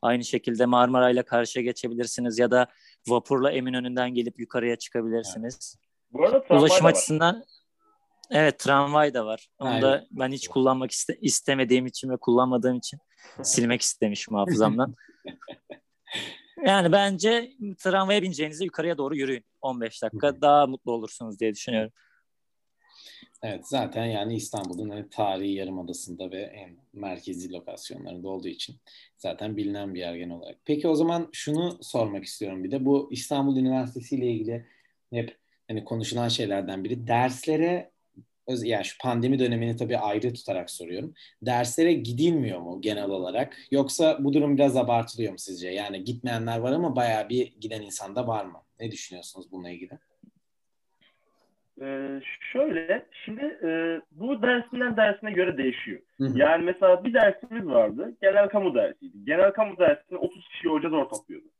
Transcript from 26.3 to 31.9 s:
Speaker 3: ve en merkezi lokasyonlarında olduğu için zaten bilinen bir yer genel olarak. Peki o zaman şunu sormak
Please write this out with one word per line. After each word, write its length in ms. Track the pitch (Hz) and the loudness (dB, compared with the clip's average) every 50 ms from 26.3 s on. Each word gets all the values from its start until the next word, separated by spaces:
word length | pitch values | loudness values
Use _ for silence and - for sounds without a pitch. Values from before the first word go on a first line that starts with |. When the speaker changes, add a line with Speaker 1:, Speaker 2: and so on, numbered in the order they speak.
Speaker 3:
ve 100 | 92 92 104 | -10 -10 -12
en 340 | - 95 104 98 90 85 _ _ _ _ | -12 -14 -18 -20 -20 -20 _ _ _ _
merkezi 600 | 104 101 98 92 87 - - 92 87 90 92 90 | -10 -10 -10 -10 -10 -10 -10 -10 -10 -10 -12 -12
lokasyonlarında 760 | 87 85 - - - - - - - - 92 87 90 87 95 | -12 -12 -12 -14 -14 -14 -14 -14 -14 -14 -14 -14 -12 -10 -10
olduğu 200 | 95 95 90 92 | -10 -8 -8 -10
için 280 | 80 - - - 120 _ _ _ - - - _ _ _ | -10 -10 -12 -14 -14 _ _ _ -20 -20 -20 _ _ _
zaten 380 | - 95 85 - 104 107 107 | -8 -8 -8 -6 -8 -8 -6
bilinen 380 | 101 104 101 101 101 101 101 95 | -4 -4 -4 -4 -6 -8 -8 -8
bir 60 | 90 | -8
yer 140 | 90 85 87 | -8 -8 -8
genel 220 | 85 87 87 87 | -8 -10 -10 -12
olarak. 200 | 85 85 85 - _ _ | -12 -14 -18 -20 _ _
Peki 240 | - 151 147 151 170 | -4 -4 0 2 0
o 60 | 160 | 2
zaman 340 | 147 160 165 170 170 165 - - | 2 2 2 0 -2 -4 -6 -10
şunu 460 | - - 147 151 156 175 175 170 - - | -12 -6 -4 -2 -2 -2 -2 -4 -8 -16
sormak 420 | - | -6